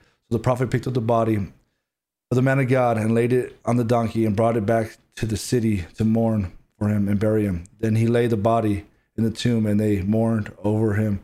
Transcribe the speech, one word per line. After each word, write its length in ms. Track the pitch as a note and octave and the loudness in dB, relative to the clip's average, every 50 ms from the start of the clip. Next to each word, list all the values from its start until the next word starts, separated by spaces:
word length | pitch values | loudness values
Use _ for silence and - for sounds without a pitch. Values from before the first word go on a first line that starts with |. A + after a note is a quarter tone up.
| _ _ _ _ _ _ | _ _ _ _ _ _
So 80 | A2+ | -4
the 20 | A2 | -2
prophet 320 | - C3 B2 A#2+ C3 A2 | 0 0 0 0 0 -2
picked 160 | - A#2+ - | -2 -2 -2
up 80 | C3 A#2 | -4 -4
the 60 | B2+ | -2
body 360 | A2+ A2+ A#2 A2+ A2+ A2 A2 | 0 0 0 2 2 0 0
of 1000 | G#2 G2 - - _ _ _ _ _ _ _ _ _ _ _ _ _ _ _ A#2+ | -2 -4 -6 -10 _ _ _ _ _ _ _ _ _ _ _ _ _ _ _ 0
the 60 | B2+ | 2
man 180 | B2+ C3+ C3+ C#3 | 2 2 2 2
of 80 | C3+ B2 | 2 2
God 300 | C3 C3 B2 A#2+ A#2 A2 | 2 2 2 2 0 0
and 160 | G#2+ A2+ A2+ | 0 0 2
laid 180 | A#2 A#2+ A#2+ | 2 2 2
it 260 | B2+ B2+ A#2+ - - - - | 0 0 -2 -4 -10 -8 -4
on 140 | A#2 A#2+ B2 | -2 0 0
the 60 | A#2+ | 2
donkey 400 | A2+ B2 A#2 A#2 G#2+ - A2+ A2 | 2 0 0 0 0 0 0 0
and 120 | A2 G2+ | 0 2
brought 200 | G#2+ A2+ A#2 A#2 | 2 0 0 0
it 80 | A#2 G2+ | 0 0
back 320 | G#2+ A2+ A2+ A2+ A2 - - _ _ _ | 0 0 0 -2 -4 -10 -16 _ _ _
to 100 | - - | -6 -4
the 100 | A2 G#2+ | -4 -4
city 500 | F#2+ - - B2+ B2 A2 A2+ G#2 F#2+ E2 - - | -6 -4 -2 -2 0 0 0 -2 -2 -4 -8 -4
to 80 | - G#2+ | -2 0
mourn 480 | A2 A2 A2+ A2+ A2+ A2 G#2+ F#2+ F2 - - - _ _ _ | 0 2 2 0 0 0 -2 -4 -6 -8 -16 -20 _ _ _
for 100 | G#2+ G#2 | -2 0
him 200 | G#2 G#2 G2+ G2 | 0 0 0 0
and 100 | G2+ G2 | 0 0
bury 260 | A2 G#2+ A2 G#2+ G#2 | 2 2 2 2 0
him. 200 | G2+ F#2 E2+ F2 - _ - | 0 -2 -4 -8 -12 _ -6
Then 160 | A2+ A2 A2 | -2 0 0
he 100 | A2 A2+ | 2 2
laid 240 | A2+ A#2+ A#2+ A#2+ A2+ | 2 2 2 2 2
the 60 | A#2 | 0
body 480 | G2+ G2 A2+ A#2 A#2 G#2+ G#2+ G2+ G2 - - _ _ _ _ _ | 0 2 2 2 2 2 0 -2 -4 -6 -12 _ _ _ _ _
in 80 | - A2+ | -2 -2
the 60 | A2+ | -2
tomb, 360 | A2+ - - B2 A#2+ A2+ G#2+ | -2 -2 -2 0 0 0 0
and 140 | G#2+ G2+ G#2 | 0 0 2
they 220 | A2 G#2+ G#2 F#2+ | 2 2 0 0
mourned 500 | F#2 G2 G#2+ A2+ A2+ A2+ A2+ G#2+ G2+ - - - | 0 0 0 2 2 0 0 -2 -4 -6 -10 -6
over 320 | F#2+ G#2 G#2+ G#2+ A2+ A2 G2+ | -2 -2 0 2 0 0 0
him 260 | G#2 G#2+ G#2+ G2+ F#2 | 0 0 0 -2 -4